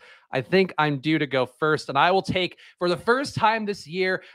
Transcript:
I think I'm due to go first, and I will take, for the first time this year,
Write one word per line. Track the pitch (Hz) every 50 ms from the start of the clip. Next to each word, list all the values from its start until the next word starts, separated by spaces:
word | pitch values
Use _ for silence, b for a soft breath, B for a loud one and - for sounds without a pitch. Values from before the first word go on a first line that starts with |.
| B B B B B B
I | B 135
think | 117 - - 190 190 180 - -
I'm | 151 151 147 135
due | 123 156 160 156
to | 151 131
go | 131 131 127
first, | - - _ 160 156 156 139 - -
and | 139 139
I | 151 175
will | 190 190
take, | 180 - - 185 180 165 - - B B B B
for | 180 175
the | 180 -
first | - 220 240 262 285 - -
time | - 226 214 226 226 214
this | 202 202 - - 143
year, | 165 185 185 185 185 - B B B